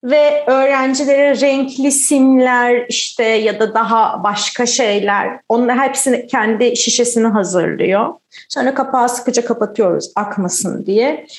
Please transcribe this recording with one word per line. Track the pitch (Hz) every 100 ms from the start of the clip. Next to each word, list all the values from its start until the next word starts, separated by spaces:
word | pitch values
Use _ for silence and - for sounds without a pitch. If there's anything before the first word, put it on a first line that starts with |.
ve | 247 294 294 294 294
öğrencilere | 262 269 277 262 269 277 277 285 247
renkli | 277 277 262 - 277
simler | 285 - 285 262 262 254 247 240 247 240
işte | - - -
ya | 226 226 220 202
da | 220
daha | 220 220 226 220 -
başka | 196 202 - - 240
şeyler, | - 233 202 202 202 190 - _
onun | 233 247 240
hepsini, | 269 269 - 247 -
kendi | 254 214 220 247 -
şişesini | - - 240 233 226
hazırlıyor. | 214 180 180 160 - 185 196 302 339 _ - -
Sonra | - 254
kapağı | 262 262 262 247
sıkıca | 247 - 233 240
kapatıyoruz | 233 208 214 196 - - -
akmasın | 202 202 180 - 185 - -
diye. | 208 254 302 -